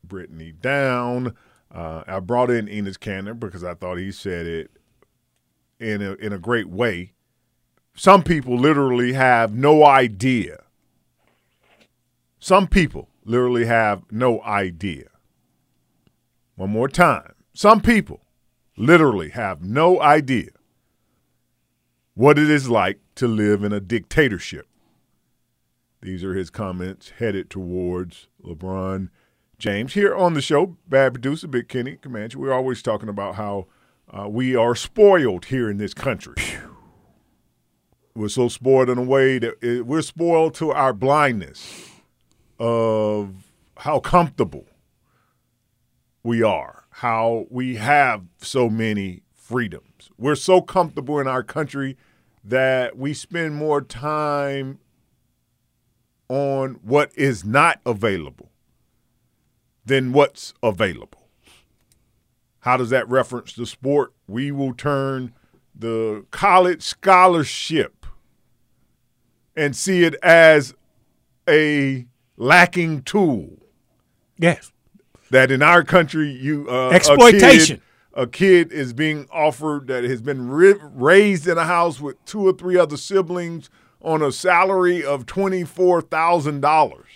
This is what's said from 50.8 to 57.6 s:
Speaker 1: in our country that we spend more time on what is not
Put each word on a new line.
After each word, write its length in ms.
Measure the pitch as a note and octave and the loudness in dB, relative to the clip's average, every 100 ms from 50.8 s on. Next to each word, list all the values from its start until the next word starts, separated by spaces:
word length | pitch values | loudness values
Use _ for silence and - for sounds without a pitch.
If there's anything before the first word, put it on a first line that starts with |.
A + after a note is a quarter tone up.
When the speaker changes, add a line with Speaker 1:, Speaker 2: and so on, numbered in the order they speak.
| E3 - C3 D3 | -4 -6 -8 -6
Speaker 1:
in 80 | C3+ | -4
our 140 | B2+ | -6
country 560 | - D#3 D3 C#3 C3+ C3+ _ _ _ _ | -6 -8 -8 -8 -10 -12 _ _ _ _
that 520 | G2+ B2+ C3 C3 B2 B2 | -4 -2 0 0 -4 -6
we 200 | C#3 C#3 | -10 -10
spend 400 | - E3+ D#3+ D3 | -10 -8 -6 -6
more 260 | D3+ C#3+ | -2 -2
time 960 | B2+ A#2 D3 D3+ D3+ C#3+ C#3 C#3 C3 C#3 _ _ _ _ _ _ _ _ _ _ _ _ _ _ - | -4 -10 -6 -4 -4 -4 -4 -6 -10 -14 _ _ _ _ _ _ _ _ _ _ _ _ _ _ -8
on 500 | C3+ C#3 C3+ C3+ A#2+ | -6 -4 -4 -6 -8
what 280 | G#2 C#3+ C#3+ - | -2 0 0 -2
is 280 | C#3 G#2 G2 | -2 -2 -2
not 340 | C3+ | 2